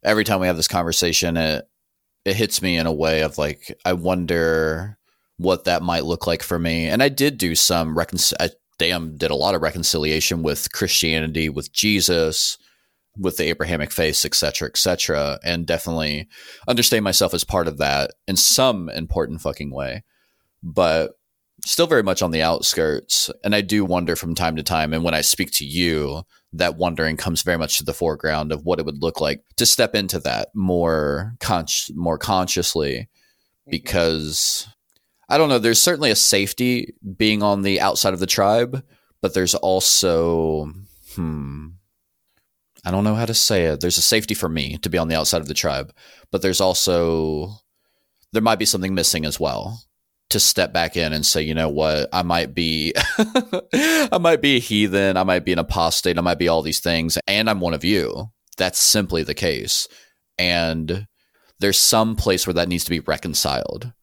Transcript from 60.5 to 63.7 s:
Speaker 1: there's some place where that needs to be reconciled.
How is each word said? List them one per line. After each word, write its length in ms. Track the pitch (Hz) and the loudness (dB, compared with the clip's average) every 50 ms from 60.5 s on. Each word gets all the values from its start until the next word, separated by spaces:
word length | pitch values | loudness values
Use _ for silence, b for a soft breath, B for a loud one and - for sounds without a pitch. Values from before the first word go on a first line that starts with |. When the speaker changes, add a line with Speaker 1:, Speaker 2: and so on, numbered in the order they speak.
| 87 87 85 82 80 82 80 78 87 98 104 - _ _ _ _ _ _ _ _ _ _ | 2 2 2 0 -2 -4 -4 -4 -4 -6 -6 -12 _ _ _ _ _ _ _ _ _ _
Speaker 1:
there's 200 | 101 101 95 - | 0 2 2 4
some 360 | - - - 113 110 113 113 | 4 4 4 4 2 2 0
place 300 | 107 - 104 95 90 - | -2 0 0 2 0 0
where 80 | - 87 | 0 0
that 140 | 85 87 87 | 0 0 0
needs 160 | 87 87 - | 0 -2 -2
to 60 | - | -2
be 100 | 87 80 | -2 -4
reconciled. 920 | - - 78 73 - 87 76 - - 73 67 62 - - | -2 -2 -4 -4 -4 -4 -4 -2 -2 0 -2 -2 -4 -6